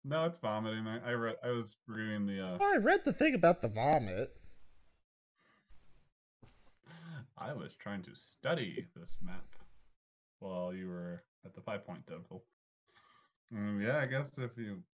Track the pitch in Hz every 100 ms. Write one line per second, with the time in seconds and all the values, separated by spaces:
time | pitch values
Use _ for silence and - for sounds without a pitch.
0 | 139 156 165 170 113 107 110 110 110 117
1 | 120 120 117 113 123 120 104 - - 110
2 | 110 107 101 98 92 90 403 349 214 392
3 | 285 190 302 254 170 175 117 107 135 156
4 | 104 92 131 - - - - - - _
5 | _ _ _ _ _ _ _ - - -
6 | _ _ _ _ - - - _ - 165
7 | 165 156 - - 95 135 71 - 104 101
8 | 87 - - - 135 165 101 - - -
9 | 85 - 87 90 - - - - - _
10 | _ _ _ _ 98 90 90 92 92 90
11 | 87 87 _ _ 92 - - 101 - 87
12 | - 85 87 - _ _ _ _ _ _
13 | _ _ _ _ _ 110 104 101 107 147
14 | 131 135 139 - 120 117 107 95 -